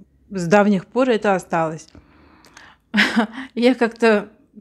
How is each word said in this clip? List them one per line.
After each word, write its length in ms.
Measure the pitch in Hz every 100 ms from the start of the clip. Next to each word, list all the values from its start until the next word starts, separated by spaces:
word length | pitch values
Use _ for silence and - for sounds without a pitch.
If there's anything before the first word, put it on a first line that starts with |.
| - _ -
с 160 | 190 170
давних 400 | 208 202 190 -
пор 240 | 240 262
это 240 | 214 214
осталось. 540 | 185 - 170 160 160 - - _ _ _ _ _ - - _ _
<laughs> 600 | 214 - 233 214 262 262
Я 200 | 226 240
как-то 540 | 247 226 226 226 208 - _ _ -